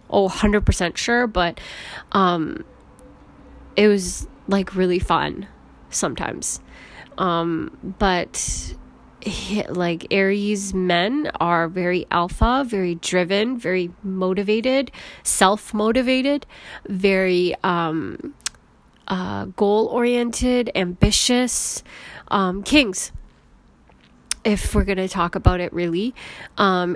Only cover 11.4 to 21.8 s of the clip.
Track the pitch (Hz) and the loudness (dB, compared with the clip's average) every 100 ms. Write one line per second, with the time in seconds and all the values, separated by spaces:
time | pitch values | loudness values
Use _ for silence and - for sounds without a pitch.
11.4 | 170 170 165 185 175 180 - 175 175 - | 0 2 0 -2 0 -2 0 0 0 2
12.4 | 220 262 262 208 180 170 - 180 175 196 | 2 2 0 -2 -2 -2 -2 0 2 2
13.4 | 220 254 202 185 175 175 202 190 185 190 | 0 -2 -2 -2 -2 -6 -6 -2 -2 0
14.4 | 202 220 240 262 262 - - - - - | 0 0 2 0 0 -8 -20 -10 -2 4
15.4 | 190 214 - 214 214 233 247 262 262 285 | 4 4 -2 0 2 2 2 2 2 -2
16.4 | - - - - - 190 196 190 185 180 | -4 -20 -18 -14 -8 0 2 4 4 2
17.4 | 180 - 190 175 170 160 98 - - - | 2 0 0 0 0 -2 -4 -8 -12 -10
18.4 | - - _ _ _ _ - 185 185 202 | -12 -12 _ _ _ _ -6 -4 -4 -6
19.4 | 196 185 202 208 220 247 240 240 240 226 | -6 0 2 4 2 0 2 2 0 0
20.4 | 247 247 226 - 180 180 214 - - 247 | 2 2 0 -2 -2 2 2 4 2 2
21.4 | 247 - - - | 2 -2 -4 -6